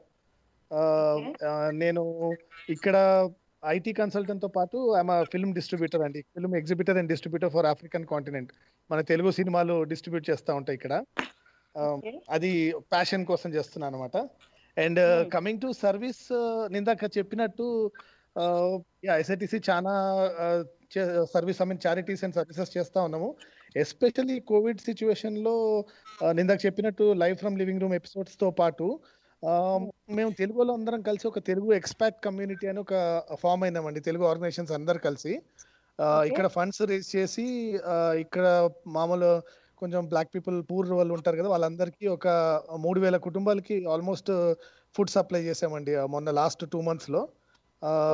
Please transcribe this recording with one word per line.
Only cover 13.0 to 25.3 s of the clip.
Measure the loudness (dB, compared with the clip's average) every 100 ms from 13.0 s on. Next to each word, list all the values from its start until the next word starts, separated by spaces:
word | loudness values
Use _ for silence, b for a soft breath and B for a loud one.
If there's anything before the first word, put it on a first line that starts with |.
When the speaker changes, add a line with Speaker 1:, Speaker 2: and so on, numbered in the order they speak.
| 0 -2 -2
Speaker 1:
కోసం | -2 -2
చేస్తున్నాను | -6 -6 -8 -8 -8
అనమాట. | -6 -6 -6 -12 b b b -2
And, | 2 4
ఆ, | 6 6
Speaker 2:
Hmm. | 4 0
Speaker 1:
coming | -2 -4 -6
to |
service, | 0 0 0 -4 -8 -6
ఆ, | -2 -2 -2 -4
నిందాక | -2 0 0 -2 -4
చెప్పినట్టు, | -4 -2 -4 -2 -4 -2 -2 B B B B -4
ఆ, | 0 2 0 -2 -8 _ 0
యా, | 0
ఎస్ఐటిసి | 2 -2 -2 -2 0
చాలా, | 0 0 0 0 2 0 0
ఆ, | 0 0 -2 -12 _ -4
చే-, | 0 0 2
సర్వీస్, | 2 0 0
I | -2
mean, | 0
charities | 0 0 -2 -4 -2
and | -2
services | -4 -4 -4 -4
చేస్తా | -2 0
ఉన్నాము. | -2 -2 -6 -8 B B B -2
Especially | -2 2 2 2 -2 -4
కోవిడ్ | 2 2 2 -2
సిచ్యువేషన్ | -6 -2 0 0 -2